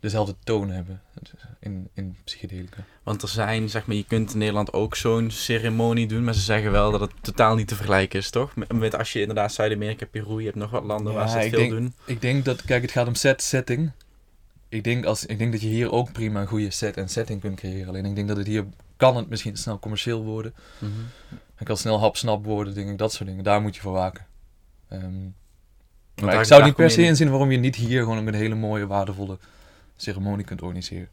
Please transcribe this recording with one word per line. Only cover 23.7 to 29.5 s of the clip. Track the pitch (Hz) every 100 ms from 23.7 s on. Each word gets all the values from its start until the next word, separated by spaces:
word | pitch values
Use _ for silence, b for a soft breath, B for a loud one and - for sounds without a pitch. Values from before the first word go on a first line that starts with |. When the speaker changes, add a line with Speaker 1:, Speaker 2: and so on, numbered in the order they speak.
Speaker 1:
je | 98
voor | 98
waken. | 92 92 - - - - _ _ _ _
Ehm, | 95
Speaker 2:
Want | 92 95 95 95 _ _ _ _ _ _ _
Speaker 1:
maar | - 101
Speaker 2:
daar, | 101
Speaker 1:
ik | 110
zou | 143
Speaker 2:
daar | 143
Speaker 1:
niet | 143
per |
Speaker 2:
kom |
je | 165
Speaker 1:
se | -
Speaker 2:
niet | 170
Speaker 1:
in | 151
zien | 151
waarom | 135 139
je | 131
niet | 123 127
hier | 117 127
gewoon | 113 113 107
een |
hele | 107 110
mooie, | 110 110 107 101
waardevolle | 98 98 95 98 95 b